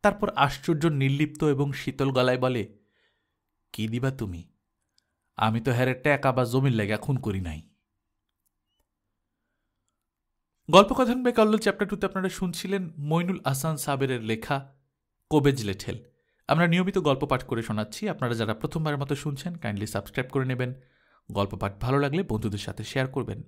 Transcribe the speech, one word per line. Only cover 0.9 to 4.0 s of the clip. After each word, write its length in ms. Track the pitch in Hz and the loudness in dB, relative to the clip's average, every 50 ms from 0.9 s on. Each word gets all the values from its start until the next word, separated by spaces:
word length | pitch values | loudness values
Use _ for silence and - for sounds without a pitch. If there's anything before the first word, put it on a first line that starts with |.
| 156 139 135 135 139 139 156 147 143 - 156 | 2 2 2 2 2 2 0 -2 0 0 2
এবং 280 | 151 143 131 143 139 | 2 2 2 0 -2
শীতল 400 | 135 - - - - - 139 139 | -4 -6 -6 -8 -4 0 -2 2
গলায় 260 | 131 131 127 127 127 123 | 2 4 4 4 2 2
বলে, 400 | 127 127 127 120 98 - - _ _ _ _ _ _ _ _ _ _ _ _ _ _ _ _ _ _ _ | 2 0 0 0 -4 -6 -10 _ _ _ _ _ _ _ _ _ _ _ _ _ _ _ _ _ _ _
"কি 160 | - - 110 110 | -6 -6 -4 -2
দিবা 220 | 113 120 | -2 -2